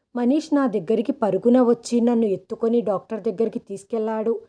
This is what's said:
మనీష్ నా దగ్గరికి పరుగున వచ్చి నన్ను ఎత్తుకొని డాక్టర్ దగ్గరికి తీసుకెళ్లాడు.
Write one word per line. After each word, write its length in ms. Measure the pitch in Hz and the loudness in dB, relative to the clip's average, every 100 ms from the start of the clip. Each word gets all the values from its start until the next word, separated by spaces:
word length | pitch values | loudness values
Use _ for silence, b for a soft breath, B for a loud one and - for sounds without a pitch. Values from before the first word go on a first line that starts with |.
| _ 240 | _ -2
మనీష్ 380 | 247 302 302 | 0 0 2
నా 120 | 285 269 | 0 0
దగ్గరికి 460 | 196 160 220 233 | 0 0 -2 0
పరుగున 500 | - 208 180 233 254 | -2 0 2 4 4
వచ్చి 380 | 240 233 - 233 | 4 2 0 0
నన్ను 260 | 233 233 220 | 2 2 0
ఎత్తుకొని 540 | 185 - 226 226 233 | -2 -6 -4 0 0
డాక్టర్ 400 | 208 185 - 220 | 0 -4 -4 -8
దగ్గరికి 380 | 208 180 226 226 | -4 -2 -2 -4
తీసుకెళ్లాడు. 840 | - 196 - 226 220 220 220 226 | -10 -14 -8 -4 -4 -2 -2 -4